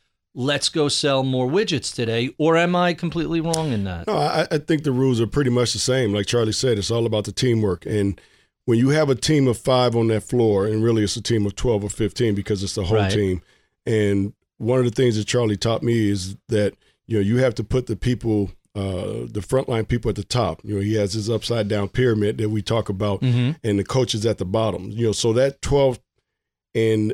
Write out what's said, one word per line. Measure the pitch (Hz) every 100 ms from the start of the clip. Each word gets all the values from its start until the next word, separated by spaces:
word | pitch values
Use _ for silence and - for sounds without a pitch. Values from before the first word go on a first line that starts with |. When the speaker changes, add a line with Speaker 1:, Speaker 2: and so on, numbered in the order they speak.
| _ _ _
Speaker 1:
"let's | - 127 139 -
go | 160 147
sell | - 147 135
more | 135 131 127
widgets | 170 214 147 -
today," | - 113 113 127 -
or | 156 160
am | 175 175
I | 175
completely | 170 170 160 151 165
wrong | 160 165 160
in | 110
that? | 98 87 85
Speaker 2:
No, | 190
I, | 147 - 147
I | 156
think | - 156
the | 151
rules | 127 135 117
are | 113
pretty | 143 135
much | 120 117
the | 104
same. | - 127 117
Like | 104 101
Charlie | 120 110
said, | 104 131 107
it's | 92
all | 117 117
about | 110
the | 104
teamwork. | - 127 117 104 87 -
And | 104 98 95 - _ _ _ -
when | 117
you | 135
have | 151 151
a | 127
team | - 151 131
of | 110
five | - 127 123 117
on | 117
that | 107
floor, | - 123 113 101 104
and | 110
really | 113 113
it's | 104 -
a |
team | - 113
of | 101 -
twelve | 127 107
or | 101
fifteen | - 107 - 120
because | 101 98 101
it's | 98 -
the |
whole | 90 110
Speaker 1:
Right. | 98
Speaker 2:
team. | 104 98 92 - _ _ _
And | - 110 104 101 98 - _ -
one | 110 127
of | 123
the |
things | 113 127 107
that | 104
Charlie | 123 113 101
taught | 113 110
me | 117 117 104
is | 101 90 101 -
that, | 107 101 - _ _ -
you | 110
know, |
you | 98 120
have | 131 110
to |
put | 107 127 123
the | 107
people, | 123 120 113 107 95 - _ 104
uh, | 98 92 92 110 120
the | 110 95
frontline | 131 139 117 107
people | 120 110
at | 104
the |
top. | 98 123 98 80
You | - 101
know, |
he | 98
has | 110 101
his | 107 104
upside | 113 - 117 104
down | 107 101
pyramid | - 127 110 101 123
that | 107
we | 107
talk | - 113 104
about, | 95 104 98
Speaker 1:
Mm-hmm. | 127 123 123 165
Speaker 2:
and | 113 101
the |
coaches | 95 131 123 110
at | 110 104
the |
bottom. | 92 110 110 90 95
You | 107 113
know, |
so | 101 120
that | 113 139 -
twelfth | - 143 135 120 _ _ _ _ _ _ _ 113
and | 113 110 107